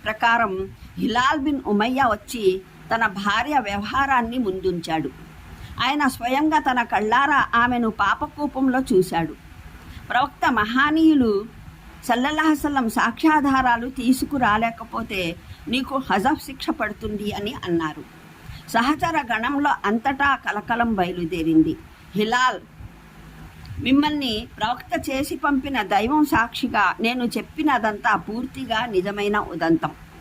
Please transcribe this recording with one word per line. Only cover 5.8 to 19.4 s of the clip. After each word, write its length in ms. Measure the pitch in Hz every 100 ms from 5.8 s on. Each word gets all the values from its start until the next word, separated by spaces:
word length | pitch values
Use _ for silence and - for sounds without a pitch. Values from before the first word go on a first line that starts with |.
ఆయన 240 | 240 294 277
స్వయంగా 500 | - 233 262 311 302
తన 240 | 294 247
కళ్ళారా 680 | 240 202 214 240 277 277 214
ఆమెను 360 | 233 240 247 226
పాపకూపంలో 880 | 214 202 226 294 - 294 262 269 254
చూశాడు. 540 | 262 196 180 165 160 - - - - - - - -
ప్రవక్త 420 | 233 269 - 339
మహానీయులు 920 | 233 214 247 294 311 320 302 233 202 226 - - - - -
సల్లల్లాహు 420 | - 240 269 302 311
అలైహి 60 |
వసల్లం 360 | 302 294 277 226
సాక్ష్యాధారాలు 1000 | 220 202 226 320 311 277 269 254 233 247
తీసుకురాలేకపోతే 1500 | - 233 262 - 277 233 214 226 226 226 226 220 202 170 170 - - -
నీకు 340 | 247 262 269 262
హజఫ్ 320 | 214 214 302
శిక్ష 260 | - 262 -
పడుతుంది 640 | - 214 208 214 208 208
అని 220 | 202 208 -
అన్నారు. 380 | 190 170 156 147 - - - - - - -
సహచర 540 | 226 247 302 339 320 247
గణంలో 380 | 220